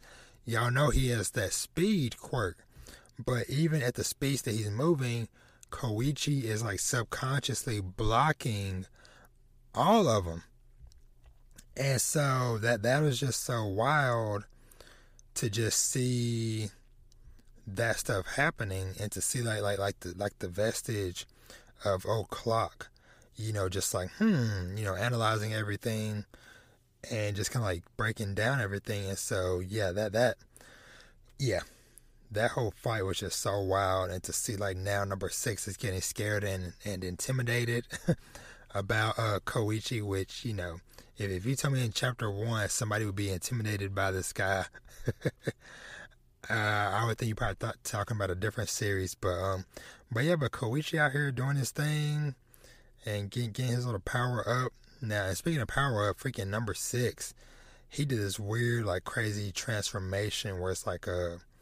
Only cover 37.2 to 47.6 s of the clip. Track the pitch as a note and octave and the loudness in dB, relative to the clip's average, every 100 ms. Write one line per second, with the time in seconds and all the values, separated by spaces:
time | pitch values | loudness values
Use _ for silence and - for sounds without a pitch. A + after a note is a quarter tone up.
37.2 | - C3 A#2+ A#2+ A#2 A#2+ - - - - | -2 -2 0 0 0 -2 -4 -2 0 0
38.2 | - - - - - G2+ G2 A2 A2 A2+ | -2 -18 -18 -20 -8 -4 0 2 2 2
39.2 | A2 G2 - B2+ G#2 A2 - A#2+ G#2 F#2+ | 0 0 0 0 2 0 -2 -4 0 -2
40.2 | F#2+ - A#2 G2+ F2 E2+ - - - - | -2 -6 -6 -4 -6 -8 -14 -20 -16 -6
41.2 | G2 F#2 A2 C3+ D3 C3 A#2+ - B2+ A#2+ | -4 -2 0 0 2 2 0 0 -2 0
42.2 | A2 G2+ A2+ A2+ G2 - A2 G#2 G#2+ G2 | -2 -2 0 0 0 0 0 0 0 -2
43.2 | G2+ F2+ - A#2+ G#2+ G#2 G2 G2 F#2+ F#2+ | -2 -2 -2 -2 -2 -2 -2 0 0 0
44.2 | - - F#2+ F#2+ F2+ - - - - - | -2 -2 2 2 -2 -8 -18 -8 -4 -2
45.2 | - - - - - - - - - - | -2 -4 -6 -6 -10 -20 -16 -16 -18 -20
46.2 | _ _ - A2+ G#2 G#2 G2+ G2+ A2+ G#2+ | _ _ -2 0 2 2 2 2 2 2
47.2 | A#2 G#2+ A2+ F#2 | 0 0 -2 -2